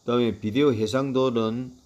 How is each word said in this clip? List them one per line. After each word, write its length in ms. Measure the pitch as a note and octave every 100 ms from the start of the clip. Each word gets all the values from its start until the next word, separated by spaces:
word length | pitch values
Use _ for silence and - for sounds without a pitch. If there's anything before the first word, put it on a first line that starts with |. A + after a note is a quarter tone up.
그다음에 380 | - A#2+ A#2+ G2+
비디오 340 | A2 A2+ D3
해상도는, 1000 | A2+ G#2+ B2 C#3 C3 C3 A#2 A2 A#2 B2+ -